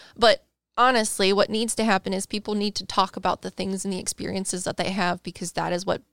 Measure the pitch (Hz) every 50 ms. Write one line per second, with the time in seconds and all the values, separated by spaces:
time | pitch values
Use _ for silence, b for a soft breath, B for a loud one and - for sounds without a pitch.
0 | B B B B 240 220 190 - _ _ _ _ _ _ _ - 240 254 262 226
1 | 220 214 - - 196 185 202 196 - - 214 220 233 226 - - 220 226 196 190
2 | - 196 190 190 190 - - 208 - - 214 208 202 208 - - - - - 202
3 | 190 190 - 196 - 185 185 - - 190 - - 190 190 190 185 - 196 190 185
4 | - - - - - - 185 190 190 - - 180 185 - 196 - 180 - 190 202
5 | 180 175 180 180 - 175 - - 180 170 - 170 165 165 175 175 190 190 165 165
6 | - _